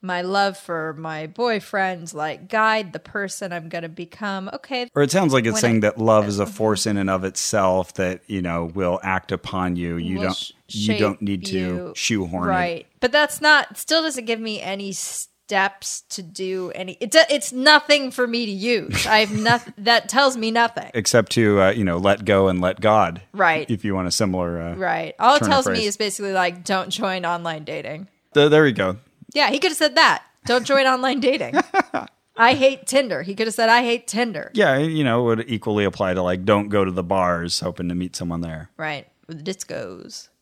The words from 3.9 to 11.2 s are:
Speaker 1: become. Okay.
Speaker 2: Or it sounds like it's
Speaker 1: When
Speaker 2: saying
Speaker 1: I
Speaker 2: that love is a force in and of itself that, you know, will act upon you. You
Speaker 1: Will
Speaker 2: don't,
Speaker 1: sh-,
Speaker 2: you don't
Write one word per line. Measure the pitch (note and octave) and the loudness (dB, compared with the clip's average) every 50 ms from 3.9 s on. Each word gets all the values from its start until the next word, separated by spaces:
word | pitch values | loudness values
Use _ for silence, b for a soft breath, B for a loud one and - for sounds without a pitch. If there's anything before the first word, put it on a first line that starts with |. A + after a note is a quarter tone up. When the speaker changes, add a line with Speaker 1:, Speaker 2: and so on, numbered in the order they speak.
Speaker 1:
become. | D#3+ - F3 E3+ - - A3 G#3 G3 F#3+ F#3+ G3 | -12 -14 -16 -16 -14 -10 -8 -6 -6 -6 -8 -10
Okay. | - C#4+ - - C#4 B3 B3 A#3+ _ | -12 -14 -12 -8 -6 -6 -6 -4 _
Speaker 2:
Or | D3 C#3+ | 2 2
it | C#3 | 2
sounds | D3 F#3 G3 D#3+ C3 | 4 2 2 4 4
like | C3 A2+ | 4 2
it's | A2+ G#2+ | 2 0
Speaker 1:
When | - | 2
Speaker 2:
saying | - A#2+ A#2 A2+ | 2 2 4 4
Speaker 1:
I | G#2 G#2 | 4 2
Speaker 2:
that | G#2+ A2+ | 2 2
love | A2 A2 A2 G#2+ G#2 G#2 | 4 6 6 6 4 2
is | G2+ G2+ | 0 -2
a | G2+ F#2+ | -2 -2
force | G2 G2+ A2 A2 G#2+ F#2+ - A2+ | -2 -2 0 0 0 0 0 -2
in | G#2 G2+ | -2 0
and | G2 F#2 | 0 0
of | F#2+ F#2 F#2 | 0 0 -2
itself | F#2+ F#2+ - - - - G#2+ G2 F#2+ F#2 F#2 F2+ - - | -4 -6 -4 -6 -2 0 2 2 4 2 2 0 -4 -4
that, | - F#2+ F2+ F#2 F2+ _ | -4 -4 -4 -4 -6 _
you | _ G#2+ F#2+ | _ -6 -4
know, | F2 F2 E2+ E2+ E2+ E2+ E2 | -4 -2 -2 -4 -4 -4 -4
will | G2 F#2+ F2 F2 F#2+ - | -2 0 0 0 -2 -2
act | G2 F#2+ F#2 - - | -2 -2 -2 -2 -4
upon | G2 F2 _ - - F#2+ F2+ F2+ F2+ | -6 -6 _ -6 -4 -4 -2 -2 -2
you. | F2 F2 E2+ E2+ E2+ | -4 -4 -4 -4 -6
You | E2+ F2 F#2 F#2 | -4 -4 -4 -4
Speaker 1:
Will | - | -2
Speaker 2:
don't, | F#2 F#2+ | -4 -4
Speaker 1:
sh-, | - - - - _ _ _ | -4 -8 -12 -14 _ _ _
Speaker 2:
you | - A2 G2+ G#2+ A2 G#2 | -8 -4 -2 -2 0 2
don't | G#2+ G#2 G2 - | 0 0 0 -2